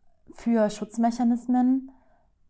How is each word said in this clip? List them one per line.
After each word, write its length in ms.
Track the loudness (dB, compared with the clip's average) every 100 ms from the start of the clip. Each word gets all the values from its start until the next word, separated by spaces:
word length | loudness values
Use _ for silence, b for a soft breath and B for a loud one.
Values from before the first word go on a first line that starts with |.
| _ _ -20
für 380 | -8 0 2 2
Schutzmechanismen, 1200 | -2 -8 -2 -2 0 0 0 0 2 2 0 -4 B B B B B _